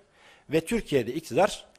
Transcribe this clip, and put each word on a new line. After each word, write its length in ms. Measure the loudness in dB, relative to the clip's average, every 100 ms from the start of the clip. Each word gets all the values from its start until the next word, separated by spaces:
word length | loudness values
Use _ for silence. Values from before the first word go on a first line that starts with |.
| _ _ -20 -20 -2
ve 120 | -2
Türkiye'de 520 | 0 -4 0 0 0
iktidar 520 | -6 -2 2 2 0 -14